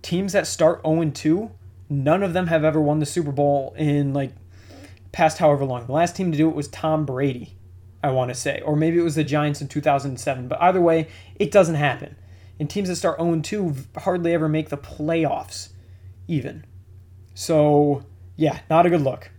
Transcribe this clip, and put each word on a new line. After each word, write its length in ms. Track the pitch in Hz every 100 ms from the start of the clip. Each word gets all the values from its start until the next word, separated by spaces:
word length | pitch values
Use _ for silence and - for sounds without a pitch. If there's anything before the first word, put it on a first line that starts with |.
Teams 300 | - 170 196
that 120 | 190 160
start 360 | - 165 170
oh 180 | 156 160
and 140 | 160 135
two, 360 | 156 170 220 - - - -
none 320 | 143 131 180
of 120 | 196
them 140 | 170 175
have 160 | 165
ever 160 | 156 156
won 200 | 147 151
the 60 | 147
Super 260 | - 147
Bowl 420 | 135 143 143 135 -
in, 360 | 151 143 143
like, 200 | 139 135 - - - - - - - -
past 280 | - 160 -
however 260 | 160 143 135
long. 220 | 123 117
The 60 |
last 220 | 139 170 -
team 160 | 185
to 60 | 151
do 120 | 160
it 60 | 147
was 120 | 143
Tom 380 | - 160 156 143
Brady, 520 | 127 139 123 - - - - - -
I 80 | 147
wanna 240 | 131 123 123
say. 260 | 139 -
Or 120 | - 151
maybe 240 | 165 170
it 40 |
was 120 | 170 147
the 80 |
Giants 360 | 143 147 147 147
in 100 | 139
two 120 | 151
thousand 380 | 151 139 139 123
seven. 280 | - 131 123
But 140 | -
either 200 | 175 185
way, 260 | 170 160 160 - - -
it 140 | 208
doesn't 260 | 208 170 156
happen. 400 | 143 - - - - - - -
And 100 | 151
teams 200 | 208 185
that 80 | 170
start 180 | 180 147
oh 160 | 170
and 100 | 165
two 280 | 151 208 180
v-, 160 | 135 - -
hardly 320 | - 185 170
ever 140 | 170 156
make 220 | 156 151
the 80 | 143
playoffs, 920 | - - 151 165 151 151 - - - - - - - - -
even. 380 | 160 117 - - - - - - - -
So, 680 | - - 160 151 147 147 135 - - - -
yeah, 240 | 151 - -
not 160 | 160 175
a 40 |
good 100 | 170
look. 300 | 135 135 -